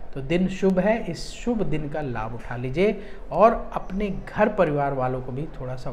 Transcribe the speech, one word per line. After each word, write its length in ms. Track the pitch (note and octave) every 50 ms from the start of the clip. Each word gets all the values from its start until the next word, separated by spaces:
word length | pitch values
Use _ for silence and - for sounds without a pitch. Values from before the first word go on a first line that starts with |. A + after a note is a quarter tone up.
| - - -
तो 60 | C#3+
दिन 240 | C3+ C3+ E3 F3+ F#3 F3+
शुभ 300 | - - G3 F#3+ F#3 F#3
है, 200 | F3 G#3+ A3+ A3+
इस 240 | - F3+ D#3 - - - -
शुभ 280 | - - A#3 B3 G#3+
दिन 260 | F3+ D3 D3+ D3 D3+ C#3
का 120 | D3+ D#3
लाभ 340 | D3 C3 A#2 A2+ A2 A2+ A#2+
उठा 220 | A2 - - A#2+
लीजिए 460 | A#2+ B2 B2+ C3 E3 G3 G#3+ G3 - - - - - - -
और 220 | C#3+ E3+ G#3 A#3 A3+ - - -
अपने 360 | - F3+ - - F#3 G3 G#3 G3
घर 400 | - - - - - - G#3+ A3
परिवार 420 | - G3 F3 D3+ C#3+ C#3+ C#3+ C#3
वालों 280 | C#3 C3 B2+ B2+ C3 C3
को 100 | B2+ C3+
भी 140 | B2 C3+ D#3+ D#3+
थोड़ा 220 | - - C3 B2+ B2+
सा 140 | B2 - B2+